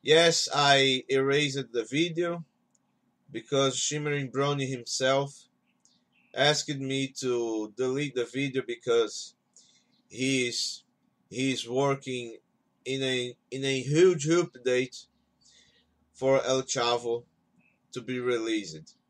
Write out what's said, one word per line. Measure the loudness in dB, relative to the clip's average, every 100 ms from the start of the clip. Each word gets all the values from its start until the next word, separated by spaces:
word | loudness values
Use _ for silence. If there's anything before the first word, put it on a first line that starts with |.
| 6
Yes, | 6 6 2 -2
I | 2 6 6 6 2 2
erased | 2 4 2 0 -2 -4
the | -4
video. | -2 -2 -2 -2 -4 -4 -10 _ _ _ _ _ _ _ _
because | -14 -4 0 0 0
Shimmering | -4 -4 -4 -4 -4
Brony | -2 -2 -2 -4
himself | -6 -8 -2 2 2 0 -10 _ _ _ _ _ _ _ _ _
asked | 0 2 2 -4
me | -8 -4 -4 -4 -4
to | -2 -2 -2 -4 -6 -4
delete | -2 -2 -2
the | -4
video | -4 -4 -2 -4 -6
because | -8 2 2 2 -4 -14 _ _ -20 _ _ _ _ _
he's, | -4 0 0 0 -4 -6 -8 _ _ _ _ _
he's | -4 -2 -2 -2
working | 0 0 -2 -4 -8 -8 -16 _ _ _ _
in | -8 -4
a, | -2 -2 -4 -8 _
in | -4
a | -2 -2
huge | 0 6 6 6 2
update | 2 2 -2 0 2 0 -6 -20 _ _ _ _ _ _ _ _ _ _
for | -4 2 2
El | 2 -2
Chavo | -2 -2 0 0 -2 -6 -8 _ _ _ _ _ _
to | -12
be | -8 -4
released. | 0 0 0 -4 -4 -14 -18 _